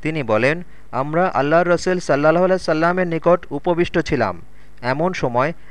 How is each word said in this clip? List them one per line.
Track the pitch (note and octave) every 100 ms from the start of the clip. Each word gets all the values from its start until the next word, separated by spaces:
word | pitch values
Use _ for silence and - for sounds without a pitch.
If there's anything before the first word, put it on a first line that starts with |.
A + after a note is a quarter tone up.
তিনি | D3+ D#3+
বলেন, | A#2 G#2+ B2+ E3+ F3 - -
আমরা | A#2 C#3+ D#3+ F#3
আল্লাহর | A2 C#3+ E3 F3
রাসূল | E3+ F#3 F3+
সাল্লাল্লাহু | - C#3+ D3+ E3 F#3
আলাইহি | F#3
সাল্লামের | - D#3 E3+ F3+ F3+
নিকট | E3 F3 F3 -
উপবিষ্ট | C#3+ F3+ E3+ F3 F3
ছিলাম। | D#3 C3+ G#2 E2+ - - - -
এমন | B2 C3+ F3
সময় | F3 C#3 A#2+ C#3+ E3+ -